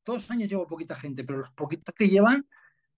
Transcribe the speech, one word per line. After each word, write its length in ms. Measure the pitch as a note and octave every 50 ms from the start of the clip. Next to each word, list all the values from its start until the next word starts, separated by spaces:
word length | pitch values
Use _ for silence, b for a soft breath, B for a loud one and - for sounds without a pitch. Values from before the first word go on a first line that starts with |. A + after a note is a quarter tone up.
| -
todos 180 | - A#3+ A3+
los 80 | - -
años 180 | A#3+ A#3+ G#3 G3
llevo 180 | G3 F#3+ F3
poquita 280 | D3 E3+ D#3+ E3 D#3+ D3+
gente, 300 | - - C#3+ C3 C#3 B2+
pero 140 | C#3 C#3 C3+
los 100 | C3 -
poquitos 440 | _ - D3+ C#3+ E3 E3 - - -
que 140 | - G#3+ F#3+
llevan 380 | F#3+ G3 G#3 A#3 C4 C#4+ C#4 _ b b b b b b b b b